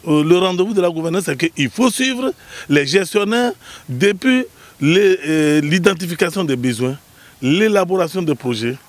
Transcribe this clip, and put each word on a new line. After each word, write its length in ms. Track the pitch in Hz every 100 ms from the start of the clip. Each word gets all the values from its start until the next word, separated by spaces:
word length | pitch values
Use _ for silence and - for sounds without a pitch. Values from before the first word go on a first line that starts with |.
| 170
Euh, 160 | 151
le 160 | 151 180
rendez-vous 360 | 185 180 190
de 80 | 202
la 80 | 180
gouvernance, 340 | 160 165 175 165
c'est 100 | 139
qu'il 320 | 165 - 135
faut 200 | - 247
suivre 440 | - 262 247 262 - - - -
les 180 | 147 143
gestionnaires 680 | 180 185 208 202 233 240 - - - -
depuis 560 | 123 196 196 262 254 254 - - -
les, 360 | 139 180 196 185 147
euh, 360 | 156 151 151
l'identification 800 | 147 185 180 180 175 170 175 180
des 140 | 170 131
besoins, 400 | 127 113 127 139 _ - - -
l'élaboration 800 | 131 165 220 202 180 190 170 185
des 140 | 170 139
projets 400 | 127 113 117 135